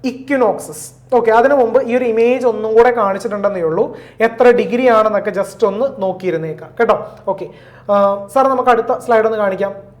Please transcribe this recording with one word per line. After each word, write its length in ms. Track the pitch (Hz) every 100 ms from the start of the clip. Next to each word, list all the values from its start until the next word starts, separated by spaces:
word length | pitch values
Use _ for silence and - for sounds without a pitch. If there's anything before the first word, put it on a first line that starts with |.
| 254
ഇക്വിനോക്സസ്. 760 | - - 277 226 156 - - - - _ 247
ഓക്കെ, 120 | 226 220
അതിനു 180 | 254 285
മുമ്പ് 180 | 233 233 247
ഈ 20 | 240
ഒരു 80 | 247
ഇമേജ് 340 | 220 233 262 247
ഒന്നും 220 | 214 220 220
കൂടെ 140 | 247 240
കാണിച്ചിട്ടുണ്ടെന്നേ 640 | 202 196 226 202 202 190 165
ഉള്ളൂ. 140 | 170 285 - - - 226
എത്ര 180 | 226 247 233
ഡിഗ്രി 260 | 180 240 254 220
ആണെന്നൊക്കെ 360 | 214 208 202 196
just 240 | 190 - 214
ഒന്ന് 160 | 196 269 -
നോക്കിയിരുന്നേക്കാം 680 | 190 185 185 165 160 156 160 -
കേട്ടോ. 180 | 233 214 - - -
ഓക്കെ, 140 | 190 175 - - - -
ആ, 40 | 202 202 202 202
സാറേ, 140 | 269 262
നമുക്ക് 180 | 254 254
അടുത്ത 240 | 233 226 247 -
സ്ലൈഡ് 220 | 226 220
ഒന്ന് 100 | 220
കാണിക്കാം. 300 | 202 185 196 - - -